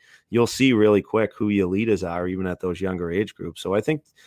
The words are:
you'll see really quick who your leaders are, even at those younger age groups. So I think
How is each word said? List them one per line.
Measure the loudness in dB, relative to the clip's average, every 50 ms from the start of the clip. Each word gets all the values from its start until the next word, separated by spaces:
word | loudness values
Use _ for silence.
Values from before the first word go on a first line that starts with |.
| _ _ -20 _ _ _
you'll | 0 0 0
see | 0 2 2 2 4 4
really | 6 6 6 6 4 2
quick | 0 0 -2 -2 -2 -2
who | -4 -2 0
your | 2 2 2
leaders | 0 0 -2 0 0 0 0 -2
are, | -4 -6 -6 -4 -4
even | -4 -4 -4
at | -6 -6 -4
those | -6 -6 -4 -4
younger | -4 -4 -4 -4 -6 -4
age | -4 -4 -4 -4 -8
groups. | -12 -14 -12 -12 -10
So | -6 -4 -2
I | -2
think | 0 -2 -2 -4 -6 _ _ _ _